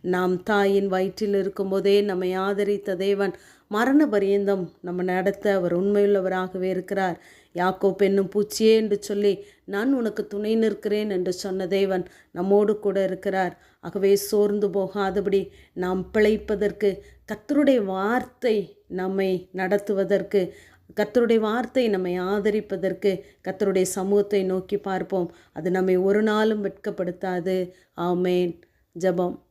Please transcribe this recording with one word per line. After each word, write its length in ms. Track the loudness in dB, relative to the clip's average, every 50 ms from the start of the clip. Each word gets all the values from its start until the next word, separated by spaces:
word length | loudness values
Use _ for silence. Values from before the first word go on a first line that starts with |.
நாம் 420 | _ -2 -2 0 0 0 0 -2 0
தாயின் 440 | 0 2 2 4 4 2 2 2
வயிற்றில் 480 | 2 0 0 0 -2 -2 -4 -4 -2 0
இருக்கும்போதே 640 | 0 -2 -2 -4 -4 -4 -2 -2 0 2 4 4 4
நம்மை 320 | 4 2 -2 -2 -2 -2 -2
ஆதரித்த 640 | -2 -2 -2 0 -2 0 -2 -2 -2 -2 -6 -4
தேவன் 380 | -4 0 0 0 0 0 -2 -2 -6 -14 -20 -20 _ _ _
மரண 400 | -2 0 2 4 6 4 4 4
பரியந்தம் 640 | 2 2 2 2 2 2 2 2 0 0 -2 -8 -10 _
நம்ம 220 | -10 -8 -6 -4 -2
நடத்த 520 | -2 0 0 0 0 -2 0 0 0 2
அவர் 280 | 2 2 0 0 0 2
உண்மையுள்ளவராகவே 800 | 2 2 4 4 4 2 2 2 0 -2 -2 -4 -4 -6 -4 -4
இருக்கிறார். 580 | -2 -2 -4 -4 -4 -4 -2 -2 -2 -4 -6 -12 -20 -20 -20 _ _ _
"யாக்கோப் 420 | -2 0 0 0 2 0 0 2
என்னும் 340 | 4 2 2 4 2 0 0 0
பூச்சியே" 400 | -2 -2 -2 -2 2 4 6 6
என்று 280 | 6 4 2 -2 -2 -2
சொல்லி, 420 | -4 -4 0 2 2 0 0 -6 -18 -20 _ _
"நான் 300 | -8 -6 -2 0 0 0
உனக்கு 320 | 0 0 -2 -4 -4 -8
துணை 280 | -6 -6 -6 -2 0 2
நிற்கிறேன்" 560 | 2 2 2 0 -2 -4 -2 -2 -2 -2 -2
என்று 220 | -2 -2 -2 -2 -4
சொன்ன 340 | -4 -4 -6 -6 -4 -4
தேவன் 400 | -2 0 0 2 2 0 -2 -4 -6 -12 -20 _ _
நம்மோடு 480 | _ -6 0 2 4 4 4 4 0 0
கூட 260 | 0 -2 0 0 0
இருக்கிறார். 560 | -2 -2 -4 -6 -4 -2 0 -2 -2 -4 _ _ _ _ _
ஆகவே 360 | -16 -10 -6 0 4 4 4
சோர்ந்து 540 | 4 2 0 2 2 2 2 2 0 0 0
போகாதபடி 800 | 0 0 -2 -2 -2 -2 -2 0 0 -2 -2 2 0 0 0 -2 -12 -20 -20 _ _
நாம் 380 | -6 -4 -2 -2 -2 -4 -2 2
பிழைப்பதற்கு, 840 | 4 4 4 4 2 0 -4 -2 0 0 -2 -2 0 0 0 0 0 -10 -20 -20 _ _ -12 -12
கர்த்தருடைய 520 | -12 -6 _ 0 2 4 4 4 4 2
வார்த்தை 1000 | 0 -2 -2 0 0 0 0 -2 -4 -14 _ -2 0 0 0 -2 -4 -10 _ _
நம்மை 600 | _ -8 -6 -4 -4 -2 0 0 0 0 -2 -4 _ _
நடத்துவதற்கு, 1000 | -6 -2 0 0 -2 0 0 -2 -2 0 2 2 0 0 0 0 0 0 0 -6 -14 -20 -20 _ _ _ _ -4 -4
கர்த்தருடைய 380 | -4 -4 -2 -4 0 2 2 2
வார்த்தை 500 | 2 0 -2 -2 -4 -4 -2 -2 0 0
நம்மை 320 | 0 -2 -2 -2 -4 -4
ஆதரிப்பதற்கு 1000 | -2 -2 -2 0 0 0 0 -2 -4 -4 -8 -4 -4 -4 -4 0 -2 -2 -2 -2 -8 -14 _ _ _ -10
கர்த்தருடைய 340 | -6 -2 -2 0 2 2 0
சமூகத்தை 640 | 0 -2 -4 -2 2 2 2 2 2 0 0 0
நோக்கி 340 | 0 -2 -4 -4 -4 -6 -6
பார்ப்போம். 540 | -4 -4 -4 -4 -4 -2 -2 -2 -2 -2 -6 -14 -20 _ _
அது 180 | -6 -4 -2
நம்மை 260 | 0 0 2 2 2
ஒரு 260 | 2 4 2 2 2 2
நாளும் 420 | 2 2 2 2 2 0 0 -4
வெட்கப்படுத்தாது. 1080 | -6 -8 -8 _ -10 -6 -4 -6 -6 -6 -6 -6 -4 -4 -4 -2 -2 -2 -2 -4 -6 -10 _ _ _ _
ஆமென். 640 | -6 -2 -2 0 0 0 0 2 2 0 0 -4 -8 -16 _ _ _ _ _ _ -2
ஜெபம். 400 | -2 0 0 0 -2 -2 -4 -8 _ _